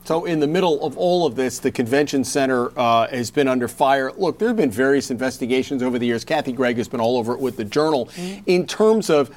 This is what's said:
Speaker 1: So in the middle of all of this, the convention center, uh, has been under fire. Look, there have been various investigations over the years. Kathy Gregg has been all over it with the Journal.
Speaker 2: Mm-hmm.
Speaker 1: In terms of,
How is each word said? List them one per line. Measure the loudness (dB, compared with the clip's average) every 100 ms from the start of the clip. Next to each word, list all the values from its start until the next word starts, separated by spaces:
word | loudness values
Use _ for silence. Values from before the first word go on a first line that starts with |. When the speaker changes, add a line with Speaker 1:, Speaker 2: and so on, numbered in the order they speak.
| -4
Speaker 1:
So | -2 0
in | 0
the | 0
middle | 2 2 0 -4
of | -2
all | 0 2 0
of | 0
this, | -4 -2
the | -4
convention | -2 0 2 2 0
center, | 0 0 0 0 -2 0
uh, | 2 4 2
has | -2 -4
been | 0 2
under | 0 -2
fire. | 0 2 2 0 -2
Look, | -2 0
there | -2
have | 2
been | 0
various | 2 4 2 0
investigations | -4 -4 -4 -2 -2 0 -2
over | -2 0
the | 0
years. | -2
Kathy | -2 -4 -2
Gregg | -2 0 0
has | -4
been | -2
all | 0 0
over | -2
it | -4
with | -4 -4
the | -4
Journal. | 0 2 0 -4
Speaker 2:
Mm-hmm. | -8 -10 -8 0
Speaker 1:
In | 0 0
terms | 2 4 4 2
of, | 2 2